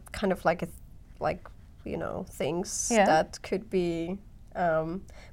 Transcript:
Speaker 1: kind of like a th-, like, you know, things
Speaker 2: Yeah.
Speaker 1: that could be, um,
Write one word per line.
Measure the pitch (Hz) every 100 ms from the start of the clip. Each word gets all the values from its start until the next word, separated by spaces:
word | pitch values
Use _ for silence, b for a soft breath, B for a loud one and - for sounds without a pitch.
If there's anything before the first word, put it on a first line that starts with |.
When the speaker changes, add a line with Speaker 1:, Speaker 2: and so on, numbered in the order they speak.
| -
Speaker 1:
kind | - 196
of | 180 170
like | 175
a | 175
th-, | - - - - -
like, | 156 - - - - - -
you | 170
know, | - - 190
things | - 143 170 202 - -
Speaker 2:
Yeah. | 226 190
Speaker 1:
that | 156 - -
could | - 196 -
be, | 185 175 165 165 196 - - - -
um, | 175 160 160 180 - b b